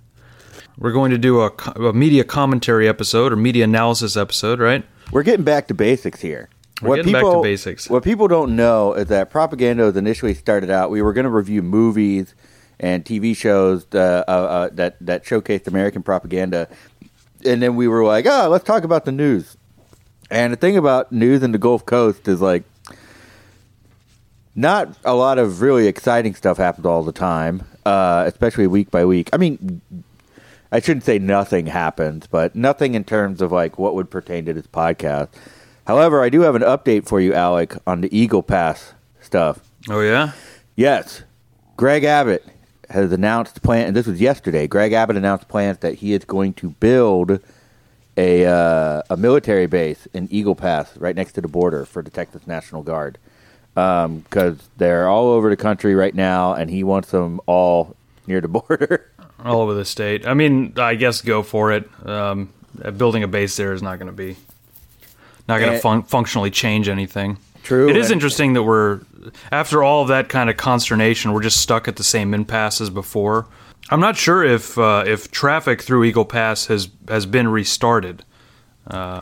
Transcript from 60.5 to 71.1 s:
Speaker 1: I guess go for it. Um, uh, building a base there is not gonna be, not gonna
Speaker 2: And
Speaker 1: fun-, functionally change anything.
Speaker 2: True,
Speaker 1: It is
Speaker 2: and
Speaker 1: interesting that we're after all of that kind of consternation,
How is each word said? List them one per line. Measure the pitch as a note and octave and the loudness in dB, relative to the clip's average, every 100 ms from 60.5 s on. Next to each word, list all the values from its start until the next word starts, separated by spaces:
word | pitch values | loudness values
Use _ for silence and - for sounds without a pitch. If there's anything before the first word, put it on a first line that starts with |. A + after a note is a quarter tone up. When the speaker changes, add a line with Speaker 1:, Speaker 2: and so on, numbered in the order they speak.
| C3 A#2 B2 | 2 -2 -2
Speaker 1:
I | A#2 A2+ | -2 0
guess | B2 A2+ | -2 -2
go | A#2 G#2+ | -2 -2
for | G#2 G#2+ G#2+ | -2 -2 0
it. | G#2+ A2 - | 0 -4 -18
Um, | - G#2 G2+ G2+ F#2+ _ _ - | -10 -6 -4 -6 -8 _ _ -14
uh, | - | -12
building | G2+ A#2+ A2 | -2 0 0
a | G2+ | -2
base | G2+ G2+ - | -4 -4 -4
there | G2 | -6
is | F#2 | -6
not | G2 F#2 | -8 -10
gonna | F#2 | -14
be, | F#2+ F#2+ F#2 _ _ _ - - _ - _ _ _ - | -14 -14 -14 _ _ _ -20 -20 _ -20 _ _ _ -4
not | A2+ | 0
gonna | A2+ | 0
Speaker 2:
And | A#2 | 0
Speaker 1:
fun-, | A2+ A2 | 0 0
functionally | - B2+ A2 - G2+ | 0 -2 -2 -2 -2
change | - A#2 G#2+ G2+ | -2 -2 -2 -2
anything. | G2 F#2+ G2+ G2 G2+ _ _ | -4 -6 -6 -6 -8 _ _
Speaker 2:
True, | - B2+ C#3+ | -2 2 4
Speaker 1:
It | G#3+ | 4
is | G#3+ | 2
Speaker 2:
and | F#3 | 0
Speaker 1:
interesting | C#3+ - C#3 | 0 0 0
that | B2 | 2
we're | A2 A2 G#2 G2 - - - - - | 2 2 2 -2 -10 -20 -20 -20 -6
after | C#3+ D#3 D3+ | -4 0 2
all | C#3 D3 | 4 2
of | C3 | 2
that | C3+ B2+ | 0 0
kind | C3 A#2 | -2 -2
of | G#2+ | -2
consternation, | C3 B2 - A2 A2 | 0 0 0 2 2